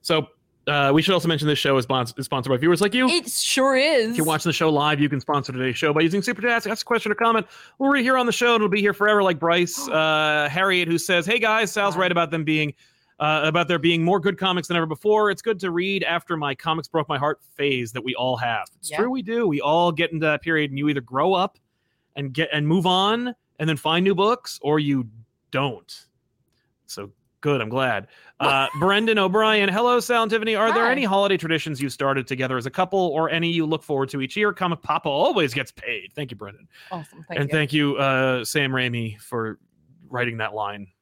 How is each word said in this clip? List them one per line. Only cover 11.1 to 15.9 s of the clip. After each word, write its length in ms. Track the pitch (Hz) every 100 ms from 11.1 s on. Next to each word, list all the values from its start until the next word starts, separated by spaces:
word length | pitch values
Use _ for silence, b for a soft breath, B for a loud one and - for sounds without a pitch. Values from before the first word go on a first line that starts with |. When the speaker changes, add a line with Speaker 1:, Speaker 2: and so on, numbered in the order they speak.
| 180 165
Speaker 1:
"Hey, 140 | 240
guys, 320 | 220 220 214
Sal's 240 | 214 202 170
Speaker 2:
Wow. 60 |
Speaker 1:
right 100 | 180
about 200 | 170 165
them 120 | 160
being, 300 | 156 156 151 - b b b b
uh, 200 | 151 156 151
about 240 | 160 165
there 100 | 170
being 240 | 165 165
more 160 | 165 196
good 180 | 175 190
comics 300 | 190 180 165
than 80 | 175
ever 100 | 160
before. 460 | 156 208 214 208
It's 100 | 190
good 160 | 226 202
to 100 | 190
read 320 | 170 190